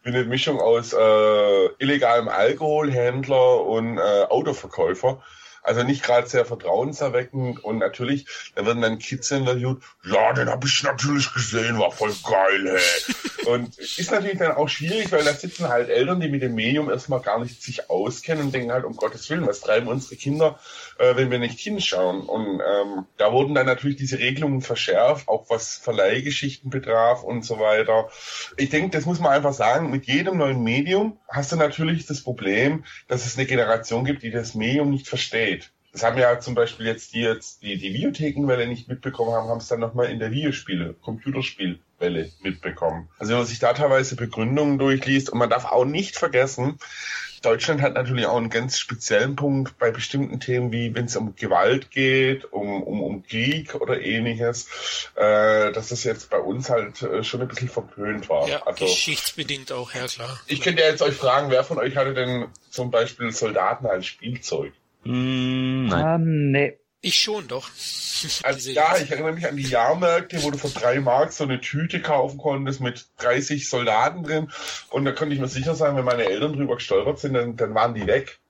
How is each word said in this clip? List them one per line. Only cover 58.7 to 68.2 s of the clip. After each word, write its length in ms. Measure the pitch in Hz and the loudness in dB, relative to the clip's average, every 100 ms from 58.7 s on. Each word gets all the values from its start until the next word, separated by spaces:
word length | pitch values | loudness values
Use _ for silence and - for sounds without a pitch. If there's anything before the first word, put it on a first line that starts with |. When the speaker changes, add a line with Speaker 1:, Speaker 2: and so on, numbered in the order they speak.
| - | -2
Speaker 2:
geschichtsbedingt 880 | 190 92 - 147 - - 139 139 131 | 0 0 0 -2 -6 -6 -8 -8 -8
auch, 220 | 131 123 | -8 -8
ja 120 | 127 127 | -8 -8
klar. 320 | - 120 131 - | -8 -10 -12 -6
Speaker 1:
Ich 140 | 139 | -2
könnte 220 | 180 170 | 0 4
ja 60 | 160 | 4
jetzt 140 | 147 | 4
euch 120 | 151 | 0
fragen, 360 | 135 131 131 143 | 2 4 4 4
wer 140 | 127 | 2
von 140 | - 156 | 2 -2
euch 180 | 123 139 | -2 0
hatte 160 | 135 | 0
denn 360 | 131 127 123 117 - _ | 0 -2 -4 -6 -12 _
zum 200 | - 123 | -8 0
Beispiel 420 | 120 117 - 117 | 0 0 -4 -8
Soldaten 540 | 107 110 104 92 117 120 | -2 -2 0 0 0 -2
als 200 | 92 92 | -2 -4
Spielzeug? 640 | - 117 123 - 78 71 _ _ _ | -10 -10 -10 -6 -6 -6 _ _ _
Speaker 3:
Mm, 800 | 120 123 127 131 127 131 131 131 123 | -4 -2 -2 -2 -2 -2 -2 0 0
nein. 200 | 90 156 165 | 2 2 2
Speaker 4:
Ähm, 340 | 165 156 143 | 2 2 4
nee. 280 | 135 143 - _ _ | 4 2 -2 _ _
Speaker 2:
Ich 200 | 190 - | 0 0
schon, 260 | - 214 139 | 0 -4 -6
doch. 220 | 127 - | -8 -8
<laughs> 40 | - - - - - | -12 -10 -8 -6 -6